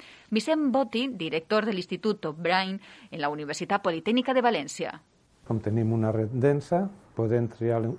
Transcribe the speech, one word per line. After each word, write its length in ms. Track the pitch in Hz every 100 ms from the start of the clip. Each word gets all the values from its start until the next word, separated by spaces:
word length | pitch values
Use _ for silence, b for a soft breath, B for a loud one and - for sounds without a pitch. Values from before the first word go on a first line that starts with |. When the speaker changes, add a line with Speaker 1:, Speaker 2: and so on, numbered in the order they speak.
| B B B
Speaker 1:
Vicent 420 | 214 220 311 285
Botti, 360 | 254 269 226 262
director 580 | 208 160 151 - 214 214
del 120 | 190
Instituto 560 | 175 180 220 208 170
Brain 460 | 156 170 185 190 196 B B B
en 120 | 170
la 80 | 147
Universidad 520 | 151 147 151 170 202
Politécnica 540 | 196 160 160 240 254 262
de 60 |
Valencia. 600 | 240 196 139 - 160 160 - _ _ _ -
Speaker 2:
Com 120 | 113
tenim 340 | 104 110 113
una 180 | 113 110
red 180 | 110 110
densa, 600 | 127 135 143 143 175 196 - - -
podem 320 | 113 120 117
trial-, 480 | - 113 117 113